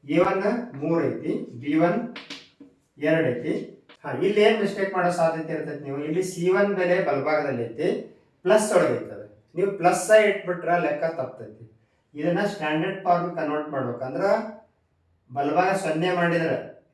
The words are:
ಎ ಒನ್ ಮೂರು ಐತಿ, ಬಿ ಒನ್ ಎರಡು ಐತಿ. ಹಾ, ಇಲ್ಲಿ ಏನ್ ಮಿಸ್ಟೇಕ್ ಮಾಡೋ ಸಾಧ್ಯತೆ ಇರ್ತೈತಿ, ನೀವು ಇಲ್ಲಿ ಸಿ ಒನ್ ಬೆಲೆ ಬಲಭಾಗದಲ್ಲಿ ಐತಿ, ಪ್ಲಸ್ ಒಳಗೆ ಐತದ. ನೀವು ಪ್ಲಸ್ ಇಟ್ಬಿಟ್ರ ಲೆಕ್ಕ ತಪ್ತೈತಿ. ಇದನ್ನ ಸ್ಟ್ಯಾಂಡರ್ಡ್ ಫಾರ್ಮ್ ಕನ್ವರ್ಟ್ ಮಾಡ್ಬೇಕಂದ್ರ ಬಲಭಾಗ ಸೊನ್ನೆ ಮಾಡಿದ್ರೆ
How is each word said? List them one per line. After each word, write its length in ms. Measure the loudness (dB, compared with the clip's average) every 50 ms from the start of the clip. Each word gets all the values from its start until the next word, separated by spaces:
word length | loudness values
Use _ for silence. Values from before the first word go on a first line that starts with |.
| _ 0 4
ಎ 60 | 4
ಒನ್ 240 | 4 4 2 0 0 0 0 -2 -4 -8 -10
ಮೂರು 300 | -8 -2 0 0 0 0
ಐತಿ, 440 | -2 -4 -4 -4 -4 -4 -4 -6 -10
ಬಿ 280 | -12 -12 -6 0 2 4
ಒನ್ 380 | 4 4 2 0 -4 -6 -10 -14 -16 -16 -18 -20 -20 -20 _ _ -20 -20 _ _ _ _ _ -4
ಎರಡು 300 | 0 2 2 2 2 0
ಐತಿ. 560 | -2 -4 -4 -4 -4 -4 -6 -10 -14 -20 _ _ -20 _ _
ಹಾ, 80 | -8 -6
ಇಲ್ಲಿ 280 | 0 0 2 4 6
ಏನ್ 200 | 6 6 6 4
ಮಿಸ್ಟೇಕ್ 340 | 0 -2 -2 -2 -4 -2 -2
ಮಾಡೋ 160 | 0 0 0
ಸಾಧ್ಯತೆ 420 | 2 2 2 2 2 0 -4 -6 -6
ಇರ್ತೈತಿ, 320 | -6 -6 -6 -8 -10 -8
ನೀವು 200 | -8 -8 -6 -4
ಇಲ್ಲಿ 180 | -4 -2 -2 -2
ಸಿ 280 | -2 -4 -2 0 2
ಒನ್ 240 | 2 4 2 2 2
ಬೆಲೆ 300 | 0 2 2 2 2 2
ಬಲಭಾಗದಲ್ಲಿ 580 | 0 0 -2 0 0 0 0 0 0 -2 -4 -4
ಐತಿ, 300 | -6 -6 -4 -2 -2 -2 -2 -6 -12 -18 _ _ _ _ _ _
ಪ್ಲಸ್ 300 | 4 4 4 4 4 4
ಒಳಗೆ 220 | 4 4 4 0
ಐತದ. 360 | -2 -4 -8 -12 -16 -16 -18 -20 _ _ _ _
ನೀವು 160 | -2 -2 -2
ಪ್ಲಸ್ 400 | -2 2 2 2 2 2 4 6
ಇಟ್ಬಿಟ್ರ 680 | 8 8 8 6 2 0 -2 -6 -6 -4 0 0 0 2
ಲೆಕ್ಕ 260 | 2 0 -2 0 -2
ತಪ್ತೈತಿ. 720 | -4 -2 -4 -6 -8 -8 -12 -16 -16 -16 -20 -20 -20 _ _ _ _ _ _ _ _ _
ಇದನ್ನ 300 | -4 -2 0 0 2 0
ಸ್ಟ್ಯಾಂಡರ್ಡ್ 600 | -2 -2 -4 -4 -2 -2 0 -2 -2 -4 -4 0
ಫಾರ್ಮ್ 320 | 2 2 2 2 -2 -4
ಕನ್ವರ್ಟ್ 320 | -4 -4 -2 -2 -4 -4 -4
ಮಾಡ್ಬೇಕಂದ್ರ 560 | -4 -4 -4 -4 -6 -6 -6 -6 -4 -2 2 2 2 2 0 -4 -12 -16 -20 _ _ _ _ _ _ _ _ _ _ _ _ _ -6
ಬಲಭಾಗ 400 | -4 -2 0 2 2 2 2 0
ಸೊನ್ನೆ 420 | -2 -2 -2 -2 0 0 0 0
ಮಾಡಿದ್ರೆ 560 | 2 2 2 2 0 0 0 -2 -4 -6 -10 -18 -20 _ _